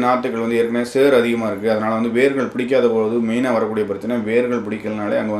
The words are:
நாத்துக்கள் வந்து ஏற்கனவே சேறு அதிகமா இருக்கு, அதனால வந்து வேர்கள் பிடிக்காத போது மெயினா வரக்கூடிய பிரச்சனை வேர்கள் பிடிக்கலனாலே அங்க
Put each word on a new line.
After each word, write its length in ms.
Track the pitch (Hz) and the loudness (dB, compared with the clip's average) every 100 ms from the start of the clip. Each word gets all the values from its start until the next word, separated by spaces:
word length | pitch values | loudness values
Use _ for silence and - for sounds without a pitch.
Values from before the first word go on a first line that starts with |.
| 123 | 2
நாத்துக்கள் 380 | 123 123 113 | 0 0 -2
வந்து 120 | 117 117 | 0 0
ஏற்கனவே 280 | 113 120 | 0 -2
சேறு 320 | 120 135 139 127 | 0 2 4 4
அதிகமா 300 | 117 117 110 | 4 0 -2
இருக்கு, 240 | 98 110 | -2 0
அதனால 240 | 107 107 | 0 0
வந்து 140 | 113 117 | 0 0
வேர்கள் 380 | 117 139 139 117 | 2 2 2 -2
பிடிக்காத 420 | 127 123 131 120 | -4 0 2 4
போது 300 | 113 107 120 | 2 0 0
மெயினா 340 | 113 117 131 | 0 0 0
வரக்கூடிய 340 | 113 110 110 101 | 0 0 -2 -2
பிரச்சனை 300 | 98 107 120 | -4 -4 -4
வேர்கள் 480 | 107 117 123 120 104 | 0 0 0 -2 -4
பிடிக்கலனாலே 520 | 107 110 107 104 113 | -6 -6 -6 -2 -2
அங்க 100 | 110 | -2